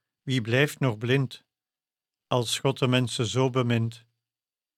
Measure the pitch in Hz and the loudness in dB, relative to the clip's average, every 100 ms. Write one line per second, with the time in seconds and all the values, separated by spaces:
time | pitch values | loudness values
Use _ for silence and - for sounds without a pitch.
0 | _ _ - 131 107 123 147 - 135 107 | _ _ -4 -2 0 2 2 0 -2 0
1 | 120 139 127 - _ _ _ _ _ _ | 0 0 0 -8 _ _ _ _ _ _
2 | _ _ - 123 117 - 139 - 127 127 | _ _ -2 -2 0 -2 0 0 2 2
3 | 120 - 107 123 131 127 120 117 113 - | 0 -2 -2 0 0 2 2 0 -2 -6
4 | _ _ _ _ _ _ _ | _ _ _ _ _ _ _